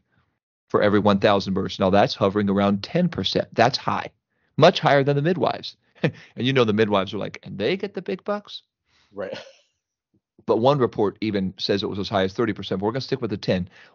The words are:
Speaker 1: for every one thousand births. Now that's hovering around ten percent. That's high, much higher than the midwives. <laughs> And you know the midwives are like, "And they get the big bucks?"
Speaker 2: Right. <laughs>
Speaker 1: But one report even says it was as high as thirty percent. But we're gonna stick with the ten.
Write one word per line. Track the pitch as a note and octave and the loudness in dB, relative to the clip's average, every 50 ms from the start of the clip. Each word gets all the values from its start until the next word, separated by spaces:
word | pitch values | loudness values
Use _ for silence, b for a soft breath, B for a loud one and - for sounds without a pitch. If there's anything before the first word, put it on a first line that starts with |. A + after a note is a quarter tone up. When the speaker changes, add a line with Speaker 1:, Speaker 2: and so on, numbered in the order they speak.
| _ _ _ _ _ _ _ _ _ _ _ _ _ _ | _ _ _ _ _ _ _ _ _ _ _ _ _ _
Speaker 1:
for | - - | 0 2
every | G2+ G#2 G2+ G#2 | 4 4 4 4
one | G2 G#2 G2+ G2 | 4 4 4 4
thousand | A2+ G#2+ G2+ G2 - G2+ F#2+ | 4 2 2 2 0 -2 -4
births. | G2 F#2+ F#2 - - | -4 -4 -6 -4 0
Now | G2 F#2 | 0 2
that's | F#2+ G2+ A#2 - - | 4 4 2 2 0
hovering | - G#2+ G2 G2 G#2 G2+ G2 | 0 0 0 0 0 0 0
around | G2 G2+ G2+ G2+ G2+ G2+ | 0 2 2 2 0 -2
ten | - - - E3 F3+ E3+ | -4 -4 -2 -2 -2 0
percent. | - G2+ F#2+ - - - - - - | -2 -4 -6 -2 -2 -2 -4 -2 0
That's | A#2 A2+ B2+ - - | 2 2 2 2 -2
high, | - G#2+ G2+ F#2+ - - - _ _ _ _ _ _ _ _ - | -4 -4 -4 -4 -6 -10 -16 _ _ _ _ _ _ _ _ 6
much | C#3+ F3+ - - | 6 6 6 4
higher | D#3 C#3 C#3 C#3+ C3+ | 2 4 4 4 4
than | C#3 C#3+ | 2 0
the | C#3+ | 0
midwives. | C#3+ F3 F#3 E3+ A#2 A2 - - - - - _ | 0 -2 -2 0 -2 -2 -2 -6 -10 -16 -18 _
<laughs> | _ _ _ - | _ _ _ -4
And | - D#3 - - - - _ - A#2 | -2 -2 -2 -6 -16 -16 _ -4 -2
you | C3 C#3 | 0 2
know | C3 A#2+ | 2 2
the | A2 | 2
midwives | G#2 G#2+ A2 G#2 G#2 G2 F#2 F#2+ | 4 2 2 2 2 0 0 -2
are | A2 G2 | -6 -8
like, | G#2 G2+ F2+ - | -8 -10 -12 -14
"And | - G2 G2 F#2+ | -16 -14 -8 -4
they | G2+ C3 F#3 | -2 -2 -2
get | F#3+ G#3+ G3+ | -4 -6 -10
the | - G3 | -10 -10
big | F3+ - G3 F3+ _ | -8 -8 -8 -8 _
bucks?" | - G3+ G#3 G#3 - - - _ _ _ _ _ _ _ _ _ _ | -6 -6 -6 -8 -14 -20 -20 _ _ _ _ _ _ _ _ _ _
Speaker 2:
Right. | G2+ G2+ F#2+ - - - - | _ -10 -10 -10 -10 -12 -14
<laughs> | - - _ _ _ _ _ _ _ _ _ _ _ _ _ _ _ _ - _ | -20 -20 _ _ _ _ _ _ _ _ _ _ _ _ _ _ _ _ -10 _
Speaker 1:
But | - G#2+ | 0 0
one | A2 A2+ C3+ C#3+ C#3 | 4 4 4 4 4
report | A#2+ G#2+ - - G#2 F#2+ - - | 0 0 0 0 -2 -2 -2 -4
even | G#2 A2 G2+ G2 F#2+ F#2 - - | -6 -4 -2 -2 -4 -4 -6 -6
says | - - G#2 G2+ | -4 -2 -2 -2
it | G#2+ F#2+ | -2 -6
was | F#2+ G#2 | -6 -6
as | F#2 - | -6 -2
high | A2 G2 F#2+ | 0 0 0
as | F#2+ | 0
thirty | G2 - A#2+ G#2+ | 0 -2 -2 -2
percent. | G2 - F#2+ - G#2 F#2+ | -2 -6 -6 -8 -6 -4
But | G2+ | -4
we're | G#2+ | -4
gonna | A#2 C3+ | -4 -6
stick | C3 - C#3 B2 | -6 -6 -6 -6
with | A#2+ G2 | -4 -6
the | G#2+ | -6
ten. | F#2+ - - G2+ F2+ F2+ - b b b b | -6 -2 -2 -2 -2 -4 -8 b b b b